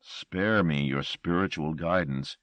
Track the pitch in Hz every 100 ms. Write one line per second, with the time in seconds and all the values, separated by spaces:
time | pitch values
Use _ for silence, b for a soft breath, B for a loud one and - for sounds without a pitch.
0 | - - - 92 104 107 87 73 69 69
1 | 69 - 85 87 95 - 76 78 82 90
2 | 78 67 69 -